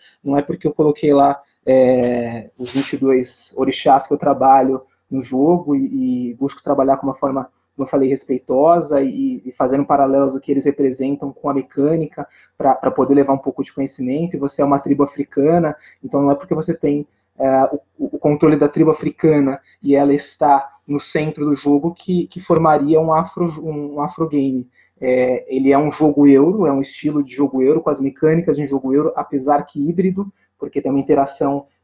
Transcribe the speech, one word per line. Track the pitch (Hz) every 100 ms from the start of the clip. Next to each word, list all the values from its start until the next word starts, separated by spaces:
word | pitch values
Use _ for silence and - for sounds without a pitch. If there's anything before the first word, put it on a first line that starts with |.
| - _
não | 139 143
é |
porque | - - 151
eu |
coloquei | - 151 147 151
lá, | 143 139 139 _ _
é, | - 131 127 127 123 120 117 117 107 -
os | 123
vinte | 135 139
e | 135
dois | 135 127 123 - - -
orixás | 135 - 147 135 -
que |
eu | 147
trabalho | 147 139 135 135 131 131 - _ -
no | 135
jogo | 123 131 151 175 147 139
e, | 135 131 127 123 123
e |
busco | 117 139 -
trabalhar | 143 139 135 135
com | 139
uma |
forma, | - 143 135 131 _ _ -
como | 135
eu |
falei, | 139 131
respeitosa | 135 - 127 - 127 156 170 147 143
e, | 135 139 135 127
e | 123
fazendo | - 131 139
um | 143
paralelo | 139 135 139 139
do | 135
que | -
eles | 139
representam | 143 139 139 127 135 143 139
com | - 143
a |
mecânica | 139 131 - 143 165 151 - - _ _ -
pra, | 131
pra | 131 135
poder | - 131
levar | 139 135
um | 135
pouco | 139 135
de | 139
conhecimento, | - 135 - 127 143 170
e | 147
você | 139 -
é |
uma | 143 139
tribo | - 139
africana, | 143 143 139 - 143 175 156 - _ _
então | 127 139
não | 143
é |
porque | 139 -
você | 160 160
tem, | - 147 147 147 _ _ -
é, | 135 135 -
o, | 147 _ - - -
o |
controle | 147 147 156 147
da | 147
tribo | - 156
africana | 156 151 - 160 147 135 135 _ _
e | 139
ela | 139 143
está | 143 - - 147 139 - _ -
no | 143
centro | - 160 151 151
do | 147
jogo | 139 143 143 165
que, | 170 - 180 170
que | 180
formaria | - 165 160 151 143 160
um | 160
afro, | 156 160 - 175 156
um, | 160 147 147
um | 143
afro | 147 - 160
game. | 147 135 131 123 _ _ _
É, | 127 127 127 127 -
ele | 131 135
é | 139
um | 151
jogo | - 151 143 143
euro, | 135 156 214 160
é |
um | 139
estilo | 135 - 151 151
de | 135
jogo | 127 139 131
euro, | 131 170
com | 156
as | 139
mecânicas | 135 - 156 165 170 143
de |
um | 139
jogo | 135 131
euro, | 139 160
apesar | - - 139 131 143
que | - 147 147
híbrido, | 170 185 185 202 _ _ -
porque | 147 139
tem | 135
uma | 139
interação | 139 139 139 - 143 139 - _